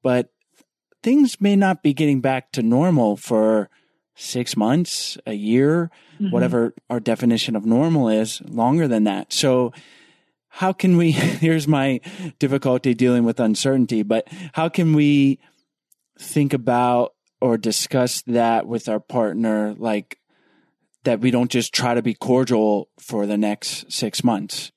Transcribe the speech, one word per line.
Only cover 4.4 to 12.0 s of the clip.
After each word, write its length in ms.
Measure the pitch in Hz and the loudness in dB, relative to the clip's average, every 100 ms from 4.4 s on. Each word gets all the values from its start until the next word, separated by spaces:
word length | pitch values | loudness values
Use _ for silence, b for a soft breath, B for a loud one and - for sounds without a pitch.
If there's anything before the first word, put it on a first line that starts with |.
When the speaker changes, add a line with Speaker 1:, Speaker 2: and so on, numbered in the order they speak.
| 123 - | -4 -2
Speaker 1:
months, 600 | 107 151 170 - - - | 0 0 -2 -6 -10 -12
a 80 | - | -10
year, 560 | 104 104 120 139 170 170 B B B | -6 0 2 2 0 -4 B B B
Speaker 2:
Mm-hmm. 100 | 202 | -4
Speaker 1:
whatever 420 | 120 123 120 117 - _ | 0 0 0 -2 -6 _
our 100 | 123 | -6
definition 560 | 110 110 120 113 - | -4 0 0 0 -2
of 100 | 110 | -4
normal 440 | 110 117 160 160 117 | 0 2 2 2 2
is, 320 | 110 110 - | 0 -2 -8
longer 480 | - 117 117 160 151 | -10 -2 2 2 2
than 160 | 113 | 2
that. 260 | 104 98 - | 0 -2 -6
So 400 | - 143 127 120 b b b b b b b _ | -2 2 2 0 b b b b b b b _
how 240 | - 190 | -4 -4
can 240 | 185 185 175 | 0 2 4
we, 140 | 165 | 4
<laughs> 0 | |
here's 560 | 147 160 - 160 160 147 | 2 -2 0 0 0 0
my 340 | 147 135 127 | 0 0 -2